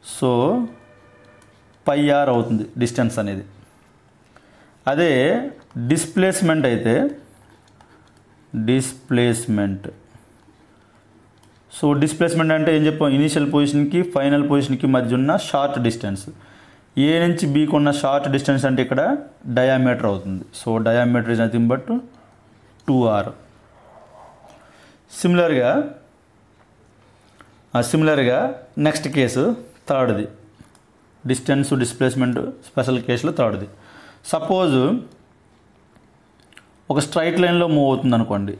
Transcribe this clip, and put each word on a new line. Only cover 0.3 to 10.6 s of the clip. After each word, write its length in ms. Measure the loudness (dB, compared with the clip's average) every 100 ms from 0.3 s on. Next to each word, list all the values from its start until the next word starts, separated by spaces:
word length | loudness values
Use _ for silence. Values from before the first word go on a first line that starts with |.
| 2 0 0 -4 -10 -20 -20 -20 -20 -20 -20 -20 _ _ _ -2
pi 120 | 0 2 2
ఆర్ 120 | 4 2
అవుతుంది 280 | 0 -2 -4 -4
distance 340 | -4 0 -2 -2
అనేది. 220 | -6 -6 -10 -20 -20 _ _ _ _ _ _ -20 _ _ -20 _ -4
అదే 180 | 0 2 2 2 0 -4 -14 -14 -8 -2
displacement 760 | -2 0 0 0 2 0 2 2
అయితే, 220 | 0 2 2 0 -4 -20 -20 -20 -20 _ _ -20 -20 _ _ _ _ _ -6 0
డిస్‌ప్లేస్‌మెంట్. 1160 | 0 0 -10 -2 0 2 0 -2 -2 -2 -4 -10 -16 _ -20 _ _ _ _